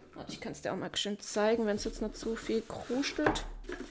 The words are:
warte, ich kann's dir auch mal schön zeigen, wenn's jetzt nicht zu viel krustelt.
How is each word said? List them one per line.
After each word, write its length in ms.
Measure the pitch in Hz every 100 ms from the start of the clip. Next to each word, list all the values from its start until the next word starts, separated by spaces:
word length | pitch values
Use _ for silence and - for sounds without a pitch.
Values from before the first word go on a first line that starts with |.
| -
warte, 200 | - -
ich 80 | -
kann's 200 | 208 147
dir 120 | -
auch 40 | -
mal 140 | - -
schön 240 | 202 208
zeigen, 460 | - 214 214 233 214
wenn's 200 | 208 220
jetzt 160 | -
nicht 160 | 214 -
zu 180 | 226 226
viel 280 | - 220 -
krustelt. 800 | - - 247 285 - 302 - - - - - -